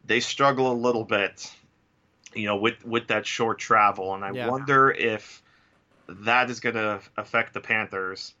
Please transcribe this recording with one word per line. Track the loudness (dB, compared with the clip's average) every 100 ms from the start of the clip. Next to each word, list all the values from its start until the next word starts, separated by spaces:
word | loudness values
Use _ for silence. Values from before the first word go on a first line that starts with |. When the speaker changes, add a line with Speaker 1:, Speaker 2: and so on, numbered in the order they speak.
Speaker 1:
they | 0 0
struggle | 0 2 2 4 0
a |
little | 2 0 0
bit, | 0 0 0 -4 -18 -18 _ _ _ _ _ _ -14
you | -6 -2
know, | 0
with, | 0 -2
with | -4 -4 0
that | -2 -2
short | -2 -2 -2
travel. | 2 4 4 2 -6
And | -6
I | -6
Speaker 2:
Yeah. | -6 -4
Speaker 1:
wonder | -4 2 4 4
if | 4 -2 -2 -8 -20 _ _ _ _ _ _ -20
that | -6 2 2 2
is | -2
gonna | -4 -2 -2 -4 -8 -12
affect | -4 -2 -2
the | -10
Panthers. | -4 -4 -2 -6 -8 -10 -16 _